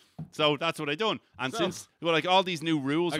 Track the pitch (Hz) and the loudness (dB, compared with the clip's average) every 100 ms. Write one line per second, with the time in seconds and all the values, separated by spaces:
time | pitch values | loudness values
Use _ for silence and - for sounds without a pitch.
0 | _ - - - 151 143 165 156 147 151 | _ -16 -14 2 2 4 0 -4 -4 -2
1 | 220 147 _ - 127 208 143 - - _ | -2 -2 _ -8 -6 -2 -4 -4 -14 _
2 | 165 160 175 185 185 165 165 156 135 151 | 0 0 4 2 2 -2 -2 -2 0 0
3 | 175 156 | 0 0